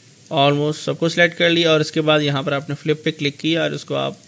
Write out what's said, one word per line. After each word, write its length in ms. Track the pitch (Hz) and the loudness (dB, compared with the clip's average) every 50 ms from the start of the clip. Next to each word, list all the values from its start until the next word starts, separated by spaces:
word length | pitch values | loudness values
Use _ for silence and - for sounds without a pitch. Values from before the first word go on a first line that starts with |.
| - - - - - - | -20 -20 -20 -20 -12 -4
almost 480 | 156 143 139 143 143 143 147 151 151 - | 0 2 4 4 4 2 0 -2 -2 -4
सबको 300 | - 143 147 - 170 165 | -4 -6 -4 -2 -2 -2
सिलेक्ट 280 | 170 175 175 170 170 | 2 2 2 2 2
कर 120 | - 170 170 | 0 2 2
लिया 220 | 165 170 170 160 | 2 4 4 4
और 100 | 156 151 | 4 2
इसके 200 | 151 - - 160 | 2 0 0 0
बाद 200 | 151 151 151 151 | 2 2 2 2
यहाँ 220 | 147 143 139 135 143 | 2 0 -2 -2 -2
पर 100 | 147 143 | -2 -4
आपने 220 | 139 143 143 143 | -4 -4 -6 -10
फ्लिप 260 | - - 151 151 151 - | -6 -2 -4 -4 -2 -2
पे 60 | 160 | -6
क्लिक 260 | 156 - 147 143 139 | -4 -2 -6 -6 -6
किया 260 | - - 156 165 160 156 | -4 -2 -2 -2 0 -2
और 100 | 147 147 | -4 -4
इसको 220 | 139 - - 143 | -8 -8 -6 -6
आप 240 | 135 135 135 - - - | -4 -4 -6 -8 -10 -18